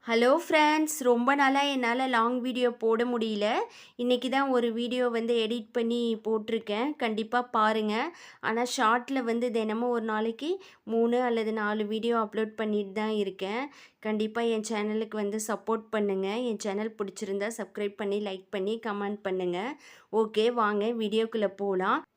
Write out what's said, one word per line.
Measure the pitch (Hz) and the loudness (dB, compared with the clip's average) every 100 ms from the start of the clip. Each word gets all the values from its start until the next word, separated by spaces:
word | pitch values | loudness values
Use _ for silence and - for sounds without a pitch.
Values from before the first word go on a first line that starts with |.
| - | 2
ஹலோ | 233 240 311 | 4 6 4
ஃப்ரெண்ட்ஸ், | 339 311 302 311 311 - | 4 4 4 4 0 0
ரொம்ப | 247 240 240 277 | 2 4 4 4
நாளா | 269 277 285 | 4 4 0
என்னால | 269 240 240 262 | 0 0 0 0
லாங் | 240 226 254 | 2 2 0
வீடியோ | 247 247 247 240 | -2 0 0 0
போட | 226 226 240 | 0 2 2
முடியல. | 240 226 214 208 285 453 - - - | 0 0 0 0 0 -4 -10 -20 -4
இன்னைக்கு | 240 247 262 | 2 2 2
தான் | 269 277 | 2 2
ஒரு | 254 233 | 2 2
வீடியோ | 226 240 247 247 | 0 -2 0 0
வந்து | 233 226 240 | 0 0 0
எடிட் | 220 240 220 | 2 -2 -4
பண்ணி | 240 233 240 233 220 | -2 0 0 0 -2
போட்டிருக்கேன். | 220 220 214 226 220 208 269 294 | 0 -2 0 -4 -2 -2 -2 -2
கண்டிப்பா | 233 214 220 247 247 | -2 -2 0 -2 0
பாருங்க. | 226 214 220 214 214 302 339 - - | 2 4 2 0 -2 -4 -8 -20 -6
ஆனா | - 226 247 | -2 0 -2
ஷார்ட்ல | - 220 240 240 269 | 2 4 2 0 -4
வந்து | 233 233 247 | 0 0 0
தினமும் | 226 220 220 247 240 | 0 -2 0 0 0
ஒரு | 220 | 0
நாளைக்கு | 214 220 226 294 381 - - - | -2 -2 -4 -4 -6 -8 -20 -4
மூணு | 226 233 240 | 2 4 4
அல்லது | 247 226 220 | 2 0 0
நாலு | 220 208 214 208 | 0 0 0 -2
வீடியோ | 220 226 233 | -2 2 2
அப்லோட் | 214 214 214 214 | 0 -2 -4 -2
பண்ணிட்டு | 220 208 196 | -2 0 -2
தான் | 196 214 220 | -4 -2 0
இருக்கேன். | 196 190 190 220 277 - - _ | -2 -4 -4 -4 -6 -12 -20 _
கண்டிப்பா | 214 214 214 220 233 | -4 -2 -2 -2 0
என் | 220 214 | 0 -2
சேனலுக்கு | 220 208 214 220 214 | -2 0 -2 -4 -4
வந்து | 202 214 214 | -2 -2 -4
சப்போர்ட் | 202 - 220 214 | -4 -2 -4 -2
பண்ணுங்க. | 214 208 190 190 220 | -2 0 0 -2 -2
என் | 247 214 | -2 -4
சேனல் | 214 196 220 214 | -4 -4 -4 -6
பிடிச்சிருந்தா | 202 - 196 196 202 226 | -8 -6 -6 -4 -4 -6
சப்ஸ்கிரைப் | 190 - 208 208 | -10 -6 -6 -4
பண்ணி, | 208 196 | -4 -2
லைக் | 208 190 190 | -4 -8 -8
பண்ணி, | 208 190 226 226 | -4 -2 -4 -4
கமெண்ட் | 202 202 208 202 | -4 -4 -4 -4
பண்ணுங்க. | 185 180 175 226 294 - - _ | -2 -2 -2 -4 -8 -16 -20 _
ஓகே, | 208 220 214 226 240 | 0 0 2 2 2
வாங்க | 208 208 214 233 | 2 2 0 0
வீடியோக்குள்ள | 214 220 226 226 202 196 | 0 0 0 0 -2 -2
போலாம். | 202 190 190 269 - | -2 0 2 0 -2